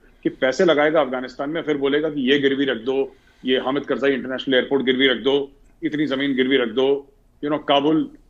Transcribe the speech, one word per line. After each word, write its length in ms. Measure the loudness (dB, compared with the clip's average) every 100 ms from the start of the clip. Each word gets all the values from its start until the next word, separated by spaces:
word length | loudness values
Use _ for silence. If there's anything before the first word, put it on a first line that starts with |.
| _ _
कि 60 | -6
पैसे 360 | 0 0 2 2
लगाएगा 360 | 4 2 2
अफगानिस्तान 480 | 0 -4 -8 -8 -6
में, 140 | -4
फिर 140 | -4 -2
बोलेगा 320 | 0 0 -2
कि 220 | -2 0
ये 80 | 2
गिरवी 260 | 2 0 -2
रख 120 | -4
दो, 380 | -2 -2 -4 -8 _ _ -2
ये 120 | -2
हामिद 280 | 0 -4 -4
करजाई 260 | -2 0
international 440 | -2 -4 -8 0 0
airport 300 | 2 0 0
गिरवी 220 | 2 2
रख 100 | 2
दो, 340 | 0 0 -2 -12 _ _
इतनी 220 | -6 -4 -2
जमीन 300 | -2 -2 0
गिरवी 220 | 2 2
रख 120 | 0
दो, 380 | 0 0 0 -4 _ _ _
you 100 | -6
know, 120 | -4 0
काबुल 440 | 2 2 2 0 -8